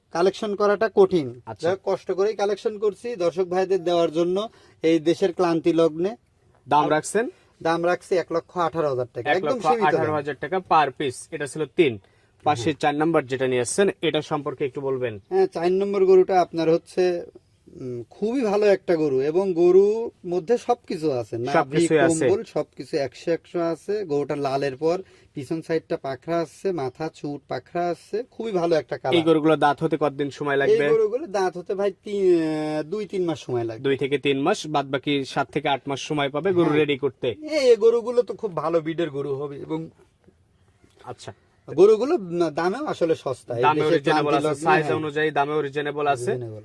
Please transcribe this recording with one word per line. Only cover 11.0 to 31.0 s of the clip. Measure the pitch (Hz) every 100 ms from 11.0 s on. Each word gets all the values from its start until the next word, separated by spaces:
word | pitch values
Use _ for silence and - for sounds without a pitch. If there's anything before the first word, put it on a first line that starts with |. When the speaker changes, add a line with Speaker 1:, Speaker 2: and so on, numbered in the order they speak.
| 147 - -
Speaker 2:
এটা | 156 143
ছিল | 156 147
তিন। | - 156 107 - _ _ _
পাশে | 151 147
Speaker 1:
হ্যাঁ। | 135 147
Speaker 2:
চার | 151 147
নাম্বার | 156 160 127
যেটা | 127 131
নিয়ে | 127
আসছেন, | 120 - 196 -
এটা | 165 151
সম্পর্কে | 147 156 143 131 143
একটু | 143
বলবেন। | 135 131 123 104 -
Speaker 1:
হ্যাঁ, | 185 190
চার | 175 175
নম্বর | 185 202 202 190
গরুটা | 190 185 190
আপনার | 170 165 160
হচ্ছে, | 170 - - 185 175 165 - _ _ - -
উম, | 127 120 113
খুবই | - 208 262
ভালো | 220 202 208
একটা | 190 - 165
গরু | 156 131
এবং | 139 165 196
গরুর | 165 175 180 202 220 233 - 180
মধ্যে | 180 160 233
সবকিছু | - 240 - 175 156
আছে, | 127 117 113
নাভি, | 127 160
Speaker 2:
সবকিছুই | 143 156 170 156
আছে। | 139 160 135
Speaker 1:
কম্বল | 202
সবকিছু | 220 160 147 - 139 160
একশো | 135 - -
একশো | 165 - 180
আছে। | 170 160 - 208 185
গরুটা | 143 139 147
লালের | 143 139 139 131
পর | 156 180 190 - _
পিছন | - 131 165
সাইডটা | - 160 - 165
পাখরা | 139 131 - 170
আছে, | 160 - 196
মাথা | 175 135 - 160 -
চুট | 151 143 -
পাখরা | 135 - 175 175
আছে, | 165 - 202 254
খুবই | - 226
ভালো | 185 170 160
একটা | - 143
কালার। | 135 170
Speaker 2:
এই |
গরুগুলো | 160 156 151 151
দাঁত | 143 143
হতে | 160 156
কতদিন | 151 139 143
সময় | - 147 139
লাগবে? | 139 226 147
Speaker 1:
এই |
গরুগুলো | 151